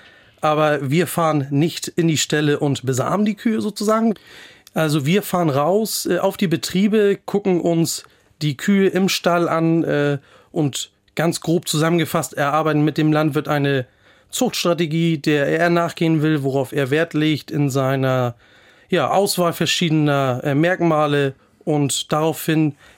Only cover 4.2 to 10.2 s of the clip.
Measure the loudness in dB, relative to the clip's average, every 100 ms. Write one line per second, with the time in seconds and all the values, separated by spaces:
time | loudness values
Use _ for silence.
4.2 | -8 -20 -20 -20 -8 -2 0 0 0 0
5.2 | 0 0 0 2 2 0 -2 -4 -2 0
6.2 | -2 -2 -2 -2 -2 0 2 2 2 0
7.2 | -2 -2 0 0 2 2 0 -4 -12 _
8.2 | _ -6 -4 -2 2 4 4 2 0 0
9.2 | 0 0 0 0 0 0 0 0 0 -2